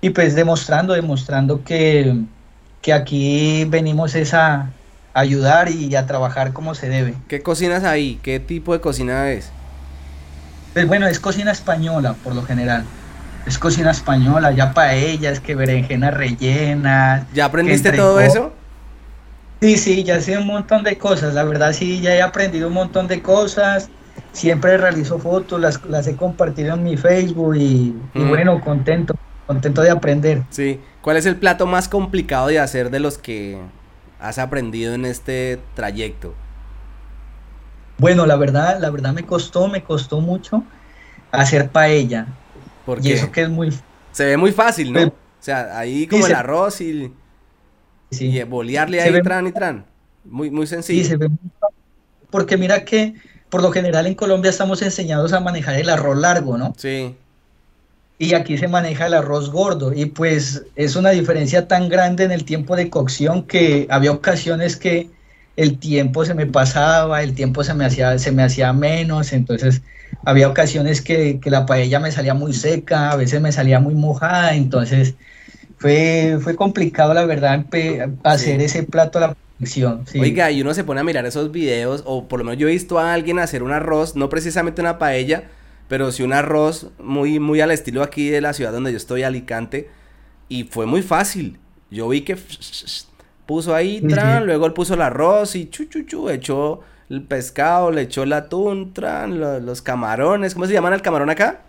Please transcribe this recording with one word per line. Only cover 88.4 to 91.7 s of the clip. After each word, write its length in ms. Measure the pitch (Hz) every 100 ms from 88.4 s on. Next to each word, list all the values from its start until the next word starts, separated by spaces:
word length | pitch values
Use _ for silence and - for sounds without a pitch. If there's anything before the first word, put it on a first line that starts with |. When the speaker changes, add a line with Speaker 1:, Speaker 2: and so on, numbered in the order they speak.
Speaker 2:
la 120 | 147
ciudad 180 | 143 120
donde 200 | 113 131
yo 60 | 113
estoy, 260 | - 127
Alicante, 640 | 131 131 123 113 113 135 147 - - _ - _ -
y 180 | 127 120
fue 200 | 113 110
muy 160 | 160
fácil. 560 | 190 165 202 190 131 90 _